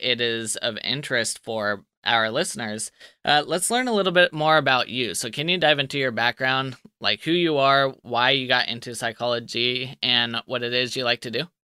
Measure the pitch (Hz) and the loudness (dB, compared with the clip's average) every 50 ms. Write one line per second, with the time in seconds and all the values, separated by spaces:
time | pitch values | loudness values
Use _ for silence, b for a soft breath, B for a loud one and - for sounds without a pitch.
0 | - 127 123 117 120 117 113 113 113 110 - - - 117 110 - - - 123 143 | 0 -2 0 0 0 0 -2 -2 -4 -6 -6 -4 -4 -4 -4 -4 -6 -6 -6 -6
1 | 147 - 135 120 113 - - - - - 113 110 104 104 104 101 - _ _ _ | -4 -4 -2 -2 -2 -2 -6 -8 -8 -6 -6 -4 -2 -2 -4 -4 -8 _ _ _
2 | - - 117 117 110 110 110 135 185 - - 123 120 107 107 107 - - b b | -2 2 2 2 2 2 0 -2 -2 -4 -4 -6 -6 -6 -6 -8 -8 -10 b b
3 | b b b b - - 143 147 147 143 156 185 180 - 226 247 254 254 233 208 | b b b b 0 2 2 2 2 0 -2 -2 0 0 0 0 0 0 0 0
4 | 190 185 175 180 175 175 - 156 151 156 156 156 143 139 131 127 117 - 101 127 | 0 2 4 4 4 4 2 2 2 4 4 4 4 4 2 2 2 0 -2 -4
5 | 123 107 85 - - 127 104 - 147 170 180 180 170 151 151 143 143 135 - 143 | -2 -2 -2 -4 -6 -6 -6 -4 -2 -2 0 2 4 4 4 2 0 -2 -2 -2
6 | 135 131 113 113 117 123 120 - 135 131 131 131 135 135 127 - - - _ _ | -2 -2 0 0 0 0 0 0 -2 0 0 0 -2 -4 -8 -12 -18 -20 _ _
7 | 113 104 107 101 - 156 165 175 175 165 156 139 135 135 139 139 139 135 127 - | -2 -2 -2 -2 0 0 0 2 2 2 2 4 4 6 6 4 4 2 -2 -6
8 | - 120 120 117 123 131 139 139 131 123 127 127 - - 113 117 - 123 120 - | -8 -4 0 2 2 4 2 2 2 2 2 2 2 0 -4 -8 -8 -10 -8 -6
9 | - 113 95 - 120 123 120 120 120 107 - 117 120 123 123 127 131 131 131 - | -6 -6 -4 -4 -2 -2 -2 -2 -4 -4 -4 -2 0 0 0 -2 -4 -8 -8 -4
10 | - 127 123 120 120 117 117 117 117 - 127 120 120 120 123 123 127 123 - 135 | 0 2 2 2 2 0 -2 -6 -6 -4 -4 -4 -2 -2 0 0 0 -2 -2 -2
11 | 131 120 120 120 - 123 113 120 160 - _ _ _ | -2 0 -2 -2 -4 -4 -4 -4 -6 -6 _ _ _